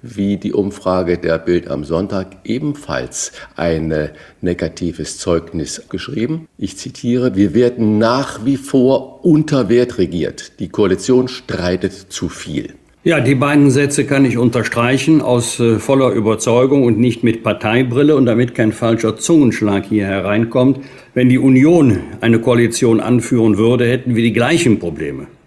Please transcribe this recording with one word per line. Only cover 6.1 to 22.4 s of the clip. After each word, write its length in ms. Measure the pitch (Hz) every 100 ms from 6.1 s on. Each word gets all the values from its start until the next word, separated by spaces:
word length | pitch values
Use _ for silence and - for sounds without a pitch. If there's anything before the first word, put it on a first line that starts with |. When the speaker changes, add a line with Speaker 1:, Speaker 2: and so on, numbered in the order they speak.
| - 120 160 160 _
Speaker 1:
Ich 220 | - -
zitiere: 580 | 131 - 120 123 123 95
„Wir 160 | 101
werden 460 | 101 123 120 107 104
nach 480 | 113 127 135 - 117
wie 100 | 131
vor 680 | - 135 127 135 - - 175
unter 420 | 156 151 143 101
Wert 300 | 120 123 -
regiert. 600 | 90 85 78 - - _
Die 100 | 87
Koalition 600 | - 101 - - 127 127
streitet 640 | - - 90 90 92 98
zu 380 | - - - 82
viel.“ 400 | - - - - - _ _
Speaker 2:
Ja, 160 | 170 160
die 140 | 123 135
beiden 340 | 143 147 143
Sätze 340 | 131 143 143
kann 200 | 127 139
ich 140 | 135 113
unterstreichen 840 | 123 123 107 117 120 131 147 156
aus, 400 | 127 123 117 -
äh, 180 | 117 110
voller 320 | - 135 131
Überzeugung 720 | 104 107 110 - 120 131 139
und 160 | 120 107
nicht 240 | 123 113
mit 220 | 120 110
Parteibrille 720 | 110 104 110 117 127 120 147 147
und 100 | 123
damit 280 | 113 123 -
kein 160 | 110
falscher 440 | 107 117 113 110 110
Zungenschlag 680 | - 165 131 - 107 98 -
hier 200 | 107 98
hereinkommt. 720 | 98 95 104 117 131 127 135 - - -
Wenn 140 | - 127
die 100 | 127
Union 600 | 131 131 147 175 139 92 - -
eine 200 | 117 113